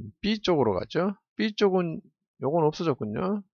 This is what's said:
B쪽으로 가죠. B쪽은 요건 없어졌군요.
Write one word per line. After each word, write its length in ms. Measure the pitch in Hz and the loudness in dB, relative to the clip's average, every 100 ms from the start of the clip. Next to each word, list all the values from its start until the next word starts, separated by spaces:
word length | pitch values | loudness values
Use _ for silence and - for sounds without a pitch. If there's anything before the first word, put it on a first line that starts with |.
| 107 - | -14 -6
B쪽으로 540 | 196 214 - 160 113 | -4 -2 0 2 2
가죠. 420 | 90 - 151 190 196 _ - | 0 -2 -2 -2 -4 _ -4
B쪽은 640 | 214 208 208 185 170 - - _ _ _ | -4 2 2 2 0 -4 -12 _ _ _
요건 240 | 131 170 156 | -2 2 2
없어졌군요. 760 | - 165 131 107 110 185 208 - | 2 0 0 -2 -2 -2 -2 -6